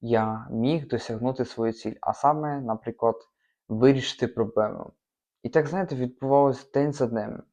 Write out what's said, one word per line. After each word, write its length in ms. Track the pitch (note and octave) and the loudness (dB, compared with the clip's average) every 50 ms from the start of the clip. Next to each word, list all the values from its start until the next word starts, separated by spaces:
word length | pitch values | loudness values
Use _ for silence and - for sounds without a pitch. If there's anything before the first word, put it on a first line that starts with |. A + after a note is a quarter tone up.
я 460 | - A#2 A2+ A2 A2 A2 A2 A2 A2+ - | -2 0 2 2 2 0 -2 -6 -8 -8
міг 360 | - A2+ A#2 C3 D#3+ E3 C#3+ - | -4 0 0 2 0 0 -2 -4
досягнути 580 | B2 A#2 - - A2+ G#2+ A#2 B2+ C3 B2+ B2 | -4 -6 -4 -6 -6 -4 -4 -4 -2 -2 -4
свою 280 | - - - A2+ A2+ A2+ | -6 -2 -2 -2 -2 -2
ціль, 220 | - - A2 - - | -4 -6 -8 -8 -6
а 120 | - - - | -6 -6 -4
саме, 480 | - - C#3 D3+ D3+ D3+ D3 C#3+ C#3+ | 0 2 2 2 2 -2 -4 -6 -6
наприклад, 540 | C3 A#2 A2 G#2+ - A#2 A2+ - - A#2 A2+ - - _ _ _ _ _ _ _ _ _ | -4 -6 -6 -6 -6 -10 -6 0 0 0 0 0 -6 _ _ _ _ _ _ _ _ _
вирішити 600 | G#2+ G#2+ B2 C3+ C#3 C3 A#2+ - - - B2 A#2 | 0 4 6 6 6 4 0 -4 -4 -4 -4 -4
проблему. 640 | - A#2 A2 G2+ - G#2+ G#2+ G#2 - E2+ - - - _ _ _ _ _ _ _ _ _ _ | -2 -2 -4 0 0 0 0 0 -2 -8 -12 -14 -16 _ _ _ _ _ _ _ _ _ _
І 60 | A#2+ | 0
так, 180 | - D#3+ D3+ C#3+ | 2 2 2 2
знаєте, 280 | D#3+ F#3+ F#3+ - D3 | -2 -4 -4 -4 -2
відбувалось 760 | B2+ B2+ B2 B2 _ C3+ C3+ C#3 C#3 C#3+ C#3 B2+ B2+ - - | -4 -4 -4 -4 _ 0 4 4 6 6 4 2 0 -6 -2
день 220 | - C3+ C#3+ D3 C#3 | 0 0 2 2 0
за 140 | - C3 A#2 | 0 -2 0
днем. 360 | A2+ A2+ G2+ - - - - _ | 0 -4 -4 -6 -8 -12 -14 _